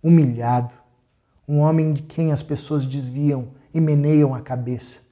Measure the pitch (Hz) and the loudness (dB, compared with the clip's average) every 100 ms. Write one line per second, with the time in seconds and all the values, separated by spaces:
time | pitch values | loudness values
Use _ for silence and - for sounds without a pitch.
0 | 160 170 139 117 117 123 120 - _ _ | 6 6 4 0 -2 -2 -2 -12 _ _
1 | _ _ _ _ - 147 151 160 156 143 | _ _ _ _ -4 2 2 2 0 -2
2 | - - 160 147 - 143 - 151 131 135 | -6 -4 -2 -2 -4 -8 -4 -4 -4 -6
3 | 127 131 147 139 120 - _ 165 160 147 | -8 -2 -2 -2 -6 -16 _ -2 2 2
4 | 147 151 143 127 - 127 120 123 - - | 4 4 2 0 -8 -8 -6 -8 -10 -20
5 | _ | _